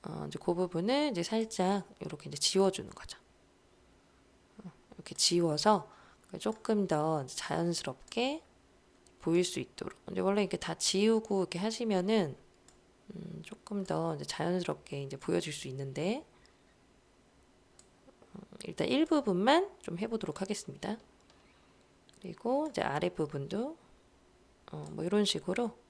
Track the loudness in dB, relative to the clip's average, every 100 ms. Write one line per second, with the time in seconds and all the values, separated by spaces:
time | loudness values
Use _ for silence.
0 | -8 -6 -8 -4 -2 0 0 0 2 2
1 | 2 0 0 0 -2 0 2 2 -2 -12
2 | -10 -10 -10 -2 2 6 4 2 -10 -14
3 | -14 -16 _ _ _ _ _ _ _ _
4 | _ _ _ _ _ -20 -18 -20 _ -20
5 | -12 2 4 4 4 4 4 4 2 -18
6 | -20 -20 -14 -4 -4 -4 0 2 4 2
7 | 2 0 -2 -8 -4 0 0 0 -4 -10
8 | -8 -2 0 -2 -8 _ _ _ _ _
9 | -20 _ 2 2 2 -2 -8 -8 -10 -10
10 | -6 0 2 2 2 -2 -4 -2 0 4
11 | 6 4 2 0 0 -2 -4 -2 2 2
12 | 4 2 2 -4 -18 _ -20 -20 _ _
13 | -16 -14 -10 -12 -12 -16 -6 -6 -2 0
14 | 0 -2 -6 -2 0 0 0 -4 -6 -8
15 | -8 -8 0 0 0 -8 -8 -8 -6 -2
16 | -2 -2 -6 -20 -20 _ _ _ _ _
17 | _ _ _ _ _ _ _ -20 _ _
18 | -20 _ -20 -20 -18 -14 -12 -2 2 4
19 | 4 2 4 2 6 6 4 -6 -8 -6
20 | -4 -4 -4 -6 -4 -4 -8 -8 -6 -6
21 | -10 -20 _ -20 -20 _ _ _ _ _
22 | -20 -16 -14 -8 0 0 0 0 0 2
23 | 0 0 -2 -2 -4 -4 -4 -8 -20 -20
24 | _ _ _ _ _ _ -14 -12 -10 -6
25 | 0 2 2 0 -2 0 -2 -4